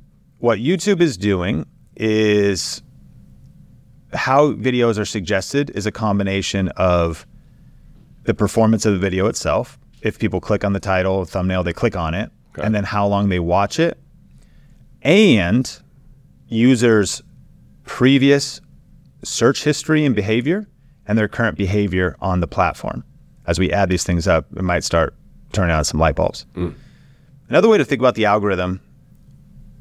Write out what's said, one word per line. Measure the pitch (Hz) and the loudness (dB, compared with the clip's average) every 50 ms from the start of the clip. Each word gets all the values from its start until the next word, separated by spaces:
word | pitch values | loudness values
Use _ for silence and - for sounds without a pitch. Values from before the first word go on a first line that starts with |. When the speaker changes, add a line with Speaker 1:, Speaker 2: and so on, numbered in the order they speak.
| - - _ _ _ _ _ _ | -20 -20 _ _ _ _ _ _
Speaker 1:
what | - 120 113 98 | 0 0 0 2
YouTube | 117 147 185 170 - 208 202 160 | 0 0 0 0 0 0 2 2
is | 170 156 117 | 2 0 0
doing | 90 95 104 98 92 87 95 123 156 147 - _ - - _ _ | -2 0 0 0 0 0 -2 -2 -4 -6 -8 _ -20 -20 _ _
is | - 113 110 107 110 107 107 104 104 101 101 98 90 - - - - - - - - - - - - - - - - - - - - - - - - - - - - _ - | -4 -2 0 2 2 2 4 4 4 2 2 0 -2 -6 -8 -10 -12 -16 -20 -20 -20 -20 -20 -20 -20 -20 -20 -20 -20 -20 -20 -20 -20 -20 -20 -20 -20 -20 -20 -20 -20 _ -12
how | - - - 131 131 143 151 151 | -8 -6 -2 0 2 2 2 2
videos | 113 - 107 127 123 123 120 117 107 104 | 0 -2 -2 -2 0 2 2 2 0 0
are | 104 | -4
suggested | - - 107 90 82 104 95 92 - - 143 143 143 | -4 -4 -6 -4 -2 -2 -2 -2 -2 -2 -2 -2 -2
is | - - 98 | -6 -6 -6
a | 107 | -6
combination | - - 113 107 101 101 101 98 98 98 95 - - 98 95 87 | -6 -2 -2 0 0 0 0 0 -2 -2 -4 -2 -2 -2 -2 -2
of | - - 95 92 87 87 85 85 80 - - - - - - - - - - - - - - - - - - - - - - | -2 0 0 2 2 2 2 0 -2 -6 -12 -20 -20 -20 -20 -20 -20 -20 -20 -20 -20 -20 -20 -20 -20 -20 -20 -20 -20 -8 -4
the | - 113 | -4 -2
performance | - 107 98 - 113 110 110 113 101 - | 0 -2 0 2 2 2 2 2 2 2
of | 110 | 0
the | 101 92 | 0 0
video | 92 95 90 92 95 | 0 -2 0 0 0
itself. | 110 120 - - 78 76 101 123 - - - - - _ - | -2 -2 -2 -4 -2 -2 -2 -4 -6 -14 -20 -20 -20 _ -8
If | - 110 - - | -6 -6 -4 -2
people | 117 107 - 92 | -4 -2 -2 -4
click | - - 107 98 - | -2 -2 -2 -2 0
on | 101 | -2
the | 98 98 | -2 -2
title, | - 104 95 92 92 95 95 98 92 | -2 -2 0 0 0 0 -2 -2 -4
thumbnail, | - - 95 90 92 92 92 | -4 -6 -4 -2 -2 -2 -2
they | 87 87 | -2 -4
click | 85 - - 117 - | -4 -2 -2 -2 -2
on | 92 82 78 80 | -2 -4 -4 -4
it, | 92 98 - - _ _ _ | -4 -6 -8 -12 _ _ _
Speaker 2:
Okay. | _ - - | _ -6 -4
Speaker 1:
and | 107 110 | -2 -2
then | 104 98 | -2 -2
how | - 107 104 101 | -2 -2 -2 0
long | 101 101 101 101 101 | 0 0 0 0 0
they | 92 90 | 0 0
watch | 85 85 87 98 101 104 - - | 0 0 0 0 0 0 0 -2
it, | 165 170 - - - _ - - - - - - - _ - - - - - - - - - - | -2 -2 -2 -6 -18 _ -20 -20 -20 -20 -20 -20 -20 _ -20 -20 -20 -20 -20 -20 -20 -20 -20 -6
and | - 135 170 202 220 190 127 104 87 87 101 123 131 - - - - _ _ - - - - - _ _ _ _ - - | 0 2 4 6 6 6 6 4 2 2 0 0 0 -4 -8 -16 -20 _ _ -20 -20 -20 -20 -20 _ _ _ _ -14 -8
users' | 113 110 120 131 131 110 120 120 113 107 98 90 - - - - - - - - - - - - - - - | -2 2 4 4 4 4 4 4 4 4 4 0 -4 -10 -12 -20 -20 -20 -20 -20 -20 -20 -20 -20 -20 -20 -18
previous | - - - 123 131 139 135 131 139 143 143 - - - - - - - - - - - - - - _ - | -16 -4 2 4 4 4 6 6 4 4 2 2 -4 -12 -16 -20 -20 -20 -20 -20 -20 -20 -20 -20 -20 _ -18
search | - - - - 120 127 135 - - | -14 -10 -4 2 2 2 2 2 -2
history | 151 147 - - - 156 151 151 | -2 -2 -2 -2 0 0 2 2
and | 139 117 | 2 0
behavior, | 101 98 104 110 120 120 143 180 208 208 - _ _ _ - - _ _ | 0 0 0 -2 0 0 -2 -4 -4 -6 -10 _ _ _ -20 -20 _ _
and | - 107 110 | -2 0 0
their | 107 101 | 0 -2
current | - - 117 110 87 | -2 -2 -2 -2 -2
behavior | - 101 92 104 104 104 95 87 92 92 87 - - | -2 -4 -2 0 0 0 0 0 0 0 -2 -2 -4
on | - 95 90 90 | -4 -2 0 0
the | 85 | -2
platform. | - - 98 90 82 - - - - - - - - - - - - - - - | -2 -2 0 0 0 -2 -4 -8 -8 -8 -8 -12 -14 -20 -20 -20 -20 -20 -12 -4
As | - 85 80 | -4 -2 0
we | 92 80 | 0 0
add | 76 101 98 87 | 2 0 0 0
these | 90 85 - | 0 -2 0
things | - 87 85 80 95 | -2 -2 -2 2 2
up, | 85 80 73 - - | 2 0 0 -4 -8
it | 82 | -6
might | 92 90 87 87 - | -4 -2 -2 -2 -2
start | - - 82 80 67 - - - - - - - - | -2 0 0 0 0 -4 -12 -20 -20 -20 -20 -16 -6
turning | - 98 92 85 80 | -2 0 0 2 2
on | 78 73 | 0 0
some | - - 76 | -2 0 0
light | 80 80 76 | 0 0 2
bulbs. | 82 82 - - - - - _ | 0 -2 -2 -4 -8 -18 -16 _
Speaker 2:
Mm. | 87 87 85 76 - - - - - - - - _ _ - - - - - | -8 -8 -8 -8 -14 -20 -20 -20 -20 -20 -20 -20 _ _ -20 -20 -20 -10 0
Speaker 1:
Another | - 165 - 226 | 2 4 4 6
way | 220 185 | 4 4
to | 135 | 2
think | - 147 113 | 0 0 2
about | 127 127 110 | 2 0 2
the | 113 107 | 2 2
algorithm | 104 101 107 101 104 95 90 90 92 92 - - _ - - _ _ - - - - - - - - - - - - - - | 2 2 2 2 0 0 0 -2 -4 -4 -6 -10 _ -20 -20 _ _ -20 -20 -20 -20 -20 -20 -20 -20 -20 -20 -20 -20 -20 -10